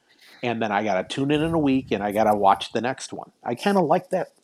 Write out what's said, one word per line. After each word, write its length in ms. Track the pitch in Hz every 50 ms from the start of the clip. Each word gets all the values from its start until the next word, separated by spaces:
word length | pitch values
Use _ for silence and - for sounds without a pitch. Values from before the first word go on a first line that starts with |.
| _ _ _ _ _ - - - -
and 180 | 120 117 113
then 100 | 113 107
I 120 | 101 101 110
gotta 240 | 104 95 92 92
tune 240 | - - 139 135 139
in 100 | 151 151
in 120 | 156 165 165
a 60 | 165
week, 320 | 151 139 131 135 131 -
and 120 | 113 101 101
I 80 | 104 98
gotta 220 | 107 110 107 107
watch 340 | 104 101 95 98 98 - - -
the 80 | 117
next 320 | 110 123 131 - - - -
one." 180 | - - - _ _ -
I 120 | - 120
kinda 260 | - - 202 202 196
like 280 | 170 135 160 185 - -
that. 180 | - 175 156 - _ _